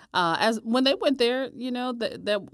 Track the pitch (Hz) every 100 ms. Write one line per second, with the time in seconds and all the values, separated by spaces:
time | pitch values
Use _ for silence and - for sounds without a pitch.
0 | - - 170 165 220 220 226 240 262 277
1 | 311 269 240 254 269 - 247 247 247 240
2 | 220 - 180 208 -